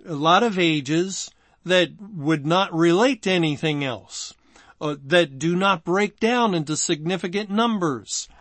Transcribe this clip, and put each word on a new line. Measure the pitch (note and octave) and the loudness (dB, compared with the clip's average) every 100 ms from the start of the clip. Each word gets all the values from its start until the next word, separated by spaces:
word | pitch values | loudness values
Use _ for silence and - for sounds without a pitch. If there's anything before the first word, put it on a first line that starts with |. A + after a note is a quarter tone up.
a | - D3 | -10 -2
lot | D#3 F#3 | 4 4
of | A#3 F#3 | 4 2
ages | E3+ D3+ C3 D#3+ F#3+ F#3 - _ _ _ | 0 0 0 -2 -2 -6 -12 _ _ _
that | E3 F3+ E3 D3+ | 0 2 2 -4
would | G3+ F#3+ C#3 D#3+ C#3 | -14 -6 -2 0 2
not | F3+ F#3+ | 0 0
relate | E3 E3+ F3 B3 C4 | 2 4 4 4 0
to | F#3+ | 0
anything | F#3 D#3+ C#3+ D#3+ D3 | 2 0 0 -2 -2
else, | C#3 G#2+ - - - - _ - - - | -4 -6 -10 -14 -14 -16 _ -20 -20 -8
uh, | D3+ C#3+ C#3 | -6 -6 0
that | F3 D#3+ C3+ | 2 2 -2
do | D#3+ F3 | -2 2
not | G3 F#3 | 2 0
break | E3 F#3 G#3 - | 0 0 0 0
down | A3 B3 A#3 F3 | 0 2 2 0
into | D3 D3+ | -2 -4
significant | - D#3+ D#3 F#3 F#3+ G3 G#3 | -2 -2 -2 -4 -4 -6 -2
numbers | G3+ A#3 G#3+ E3+ B2 F#2+ - - - | 0 0 0 -2 -4 -6 -10 -10 -16